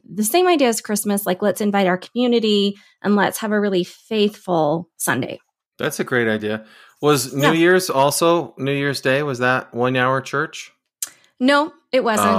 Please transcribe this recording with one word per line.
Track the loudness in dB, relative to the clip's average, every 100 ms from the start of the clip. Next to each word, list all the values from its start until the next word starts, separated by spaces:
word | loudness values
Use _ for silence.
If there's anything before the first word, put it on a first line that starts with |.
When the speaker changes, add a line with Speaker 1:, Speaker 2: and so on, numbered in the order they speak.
Speaker 1:
the | _ -4 0
same | 2 2
idea | 4 2
as | 0
Christmas. | -4 -4 -2 -2 -2
Like, | -2
let's | -2 0
invite | -2 0 2
our | 0
community | -4 -2 0 2 2 2 0 -4 _ _
and | 0 2
let's | 0 -2
have | -4
a | -2
really | 0 -2 -4
faithful | -10 -8 -2 -2 -2 -4 0 0 -2 -6 -8
Sunday. | -4 -2 -4 -10 _ _ _ -8
Speaker 2:
That's | -6 -4
a |
great | -2 0 0
idea. | 0 -2 -6 -8 -20 -20 -4
Was | 2 2 0
New | 0 0
Speaker 1:
Yeah. |
Speaker 2:
Year's | 4 4 4 2
also, | 2 2 2 2 2 -2 -6
New | -4
Year's | -2 -2 -2
Day, | 0 0
was | -2 -2
that | 0 0 -4
one | -2 -2 0
hour | 0 -2
church? | -4 -6 -6 -10 -18 _ _ -14 -14 _ _ -2
Speaker 1:
No, | 2 4 2 -6 _
it | 0
wasn't. | 0 2 2